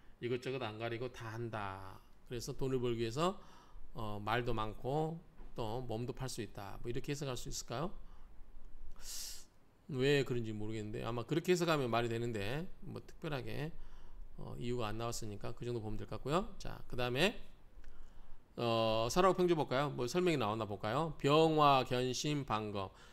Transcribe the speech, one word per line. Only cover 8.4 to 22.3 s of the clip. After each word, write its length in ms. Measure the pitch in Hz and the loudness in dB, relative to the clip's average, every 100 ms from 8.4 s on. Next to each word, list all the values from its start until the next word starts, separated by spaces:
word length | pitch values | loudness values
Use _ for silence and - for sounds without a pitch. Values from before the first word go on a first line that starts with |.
| - - - - - - - - - - - - - - - | -10 -6 -6 -2 -2 -2 -4 -4 -6 -8 -10 -16 -20 -20 -8
왜 360 | 131 135 143 131 | 0 4 6 4
그런지 300 | 123 110 107 | 0 0 -2
모르겠는데 500 | 104 110 104 117 120 | -2 -2 -4 -4 -2
아마 200 | 120 113 | -2 0
그렇게 280 | 156 165 | 0 4
해석하면 380 | 180 170 156 127 | 4 6 4 4
말이 180 | 113 120 | 2 2
되는데 580 | 113 120 110 98 139 185 - | 0 0 0 0 -2 -2 -6
뭐 220 | 196 110 - | -6 -8 -10
특별하게, 680 | - 165 143 113 117 151 - - - - - - - | -8 -4 -4 -2 -2 -2 -2 -4 -6 -6 -6 -8 -6
어, 160 | 151 - | -6 -4
이유가 280 | 127 123 110 | -2 0 0
안 100 | 110 | -2
나왔으니까 560 | 117 113 101 101 120 | -2 -2 -4 -4 -4
그 140 | 117 120 | -4 -4
정도 160 | 120 | -4
보면 160 | 107 104 | -2 -4
될 100 | 107 | -4
것 80 | 110 | -4
같고요. 380 | 127 160 - - | 0 0 0 -4
자, 260 | - 110 - | -6 -6 -4
그 100 | - | 0
다음에, 540 | 123 123 185 247 - - - - - - - - - - - - | 2 4 2 2 -8 -10 -16 -8 -6 -4 -6 -6 -6 -6 -8 -2
어, 520 | 120 113 113 110 117 | 2 4 4 4 4
사라고 240 | 180 190 180 | 6 6 6
평조 220 | 180 170 | 4 4
볼까요? 340 | 135 127 143 | 4 2 2
뭐 160 | 135 123 | 0 0
설명이 300 | 180 180 151 | 2 4 4
나왔나 280 | 107 110 104 | 2 0 -2
볼까요? 500 | 101 107 123 160 147 | -2 0 0 0 0
병화, 680 | 139 151 160 156 147 135 123 | 6 8 8 8 8 8 6
견심, 560 | 123 127 123 151 | 2 2 0 0